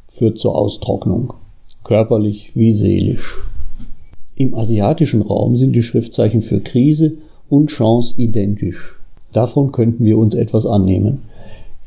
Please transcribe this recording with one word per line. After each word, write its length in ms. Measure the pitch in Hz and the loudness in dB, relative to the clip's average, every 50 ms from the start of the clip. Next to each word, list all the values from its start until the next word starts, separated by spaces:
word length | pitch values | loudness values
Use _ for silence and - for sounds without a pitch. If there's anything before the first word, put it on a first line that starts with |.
| - | -20
führt 320 | - - - 117 110 - - | -14 -6 -2 -2 -2 0 0
zur 160 | - - - | -4 -2 0
Austrocknung, 800 | - 110 107 - - - - - - - - 90 - - - - - - - - - - - - - | 0 -2 -2 -4 -6 -6 -6 -4 -4 -2 -2 -2 -2 -4 -6 -10 -14 -20 -20 -20 -20 -20 -20 -20 -10
körperlich 680 | - - 110 107 110 110 123 107 104 107 104 - - - - | -4 0 2 2 2 2 0 0 0 -2 -4 -6 -10 -6 0
wie 160 | 113 113 113 | 2 2 4
seelisch. 680 | 107 104 107 98 95 95 95 98 - - - - - - - - - - - - - - - - - - - - - - - - - | 4 2 2 2 2 2 0 0 0 0 0 0 0 -2 -2 0 0 0 0 0 0 -2 -4 -6 -6 -8 -10 -12 -8 -8 -8 -6 -2
Im 180 | - 135 123 - | 0 2 2 2
asiatischen 680 | 113 107 107 117 104 98 110 160 160 160 - - 107 | 2 2 2 2 2 2 2 2 0 0 0 2 0
Raum 360 | 101 - - - 113 113 120 | 0 0 0 0 0 2 2
sind 160 | 120 131 135 | 2 2 2
die 100 | 120 120 | 2 2
Schriftzeichen 600 | 117 - - 117 113 - - - 117 110 117 113 | 0 0 -2 -4 -4 -2 -2 0 0 2 2 0
für 180 | - - - - | -2 0 -2 -4
Krise 540 | - - - 120 127 151 151 151 160 151 - - - - - - - - | -2 -2 0 2 4 4 4 2 2 0 -2 -4 -14 -20 -20 -16 -4 0
und 220 | 143 143 151 147 | 2 2 2 2
Chance 440 | - - 131 113 117 120 - - - - | 0 0 2 2 4 4 4 4 4 4
identisch. 840 | 123 113 104 107 101 101 101 - 104 90 85 - - - - - - - - - - - | 4 4 4 2 2 0 -2 -4 -4 -6 -6 -6 -8 -10 -10 -10 -14 -14 -14 -18 -10 -4
Davon 400 | - 110 117 123 - 147 139 127 | -2 0 0 0 0 0 0 0
könnten 320 | - - 113 120 117 117 120 | 0 0 0 0 2 2 2
wir 120 | 107 110 | 2 4
uns 200 | 110 110 104 - | 4 2 2 2
etwas 280 | - 110 107 - 110 - | 0 -2 0 0 -2 0
annehmen. 580 | 120 113 101 92 92 95 95 101 - - 135 - - - - - - - - - - - - - | 0 0 2 2 2 2 2 0 0 -2 -4 -8 -12 -16 -16 -14 -14 -14 -14 -12 -12 -12 -12 -12